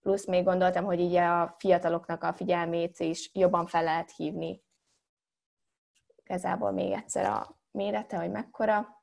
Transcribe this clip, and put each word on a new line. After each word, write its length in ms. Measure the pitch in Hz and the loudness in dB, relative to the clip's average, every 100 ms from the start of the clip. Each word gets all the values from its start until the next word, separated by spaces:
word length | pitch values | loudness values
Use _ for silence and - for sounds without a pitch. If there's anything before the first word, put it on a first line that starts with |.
plusz 260 | - 196 - | 0 -2 2
még 160 | 180 | 2
gondoltam, 420 | 185 185 185 180 196 | 2 4 2 2 -2
hogy 140 | 175 | 0
így 160 | 175 175 | 2 4
a 400 | 175 170 165 - | 4 2 0 -2
fiataloknak 640 | 196 180 175 170 - 165 | 4 4 4 -2 -4 -4
a 100 | 170 | -4
figyelmét 680 | - 185 175 170 170 175 - | -4 -2 0 0 -2 -4 -4
is 300 | 165 165 - | -4 -4 -8
jobban 340 | 190 180 175 170 | 2 4 4 0
fel 160 | 170 | 0
lehet 280 | 165 160 165 - | 0 -2 -4 -8
hívni. 480 | 156 160 165 - _ _ _ _ _ _ _ _ _ _ _ _ _ _ _ _ | -8 -6 -8 -10 _ _ _ _ _ _ _ _ _ _ _ _ _ _ _ _
Igazából 480 | _ 185 185 175 202 | _ -6 -4 -2 -2
még 200 | 190 196 | -2 -2
egyszer 340 | 196 - - 196 | -4 -4 -4 -2
a 340 | - - - _ | -2 -8 -18 _
mérete, 460 | 202 202 208 214 180 | -6 -4 -4 -6 -6
hogy 140 | 170 | -6
mekkora. 640 | 208 - - 220 208 214 - | -6 -10 -4 0 0 -2 -16